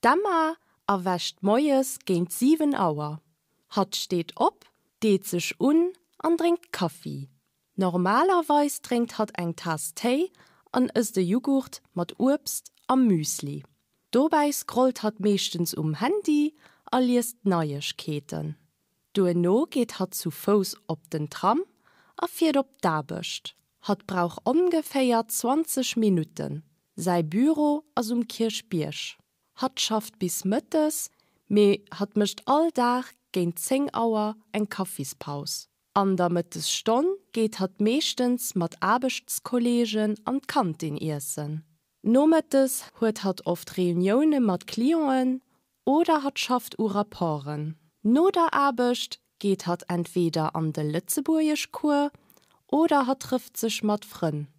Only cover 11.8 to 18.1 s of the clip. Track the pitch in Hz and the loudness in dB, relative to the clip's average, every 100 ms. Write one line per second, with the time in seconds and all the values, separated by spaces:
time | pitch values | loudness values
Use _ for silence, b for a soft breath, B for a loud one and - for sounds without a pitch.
11.8 | _ - 175 - 262 294 - - - _ | _ -6 -6 0 0 0 -2 -10 -12 _
12.8 | _ 262 247 175 151 - 143 147 - _ | _ 2 4 4 0 -6 -8 -10 -14 _
13.8 | _ _ _ 233 302 311 294 285 - 226 | _ _ _ 2 4 4 2 0 -4 2
14.8 | 262 247 214 214 196 202 - 175 170 - | 2 2 -4 -2 0 2 0 -4 -4 -2
15.8 | 156 151 240 415 392 294 294 B B B | -4 -2 -2 0 2 2 2 B B B
16.8 | B 254 254 247 233 - 196 175 156 143 | B 0 2 2 0 -4 0 2 0 -4
17.8 | 143 - - | -8 -8 -6